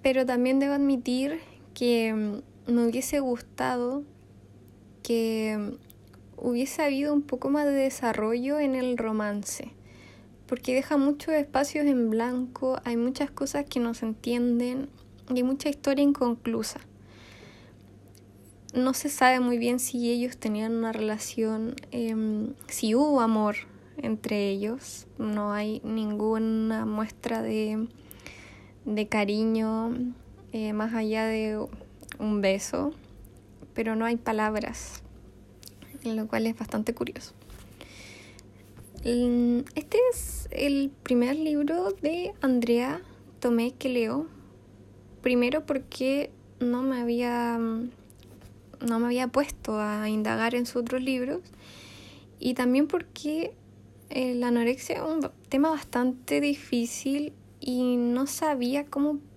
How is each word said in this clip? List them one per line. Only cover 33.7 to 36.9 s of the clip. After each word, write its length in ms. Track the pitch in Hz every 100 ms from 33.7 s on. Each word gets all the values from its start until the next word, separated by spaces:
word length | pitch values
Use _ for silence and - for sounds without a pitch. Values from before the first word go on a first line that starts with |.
pero 220 | - 226 220
no 100 | 233
hay 120 | 233
palabras, 840 | 226 220 214 214 - - - - - - - - - - - - - -
lo 240 | 233 220 220
cual 180 | 226 226
es 120 | 226
bastante 360 | 220 208 214